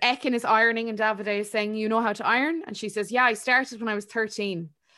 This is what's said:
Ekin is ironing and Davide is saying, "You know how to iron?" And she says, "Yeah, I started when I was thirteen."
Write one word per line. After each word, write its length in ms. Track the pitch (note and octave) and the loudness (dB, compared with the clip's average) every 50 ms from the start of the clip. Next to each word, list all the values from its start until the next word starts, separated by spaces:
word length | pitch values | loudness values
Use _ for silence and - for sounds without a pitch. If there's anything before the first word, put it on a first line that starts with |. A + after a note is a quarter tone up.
| - | 0
Ekin 320 | A#3+ B3+ B3+ - C#4+ B3+ | 0 0 0 0 0 0
is 100 | A#3 A3+ | 0 2
ironing 460 | - G#3+ A3 A3+ A#3 A3+ A3+ A3+ A#3 | 4 4 6 6 4 2 0 -2 -4
and 80 | A3 G#3 | -2 0
Davide 400 | A3 G#3+ G#3+ G3 G#3 G#3 G#3 G3+ | 0 0 0 0 -2 -2 -2 -2
is 100 | G#3 G#3 | -2 -2
saying, 240 | - A3 G#3 G#3 G#3+ | -2 -2 -2 -2 -2
"You 140 | G#3+ G#3+ G#3+ | -2 -2 0
know 140 | A3 A3+ A#3 | 2 2 2
how 100 | G#3+ G#3 | 0 -2
to 140 | G#3 - | 0 0
iron?" 360 | - A3+ B3 C4+ D4+ E4 E4 - | 2 2 2 2 0 0 -2 -6
And 100 | - G#3 | -8 -10
she 140 | - - G#3 | -8 -8 -6
says, 200 | G3+ A3 G#3 F3+ | -4 -4 -4 0
"Yeah, 140 | A3+ B3 B3+ | 2 4 4
I 80 | B3 A3+ | 4 2
started 480 | G#3+ - B3+ B3 B3+ C4+ C4 B3+ G#3+ | 2 0 2 2 2 2 0 -6 -6
when 80 | A3+ A3 | -4 -4
I 60 | G#3 | -2
was 100 | G3+ G#3 | -4 -6
thirteen." 640 | - - A#3 A3 G#3+ - - G#3 G3+ F#3+ E3+ E3+ D#3 - _ _ _ _ | -4 -4 -2 -2 -2 -4 -4 -4 -4 -4 -6 -8 -10 -14 _ _ _ _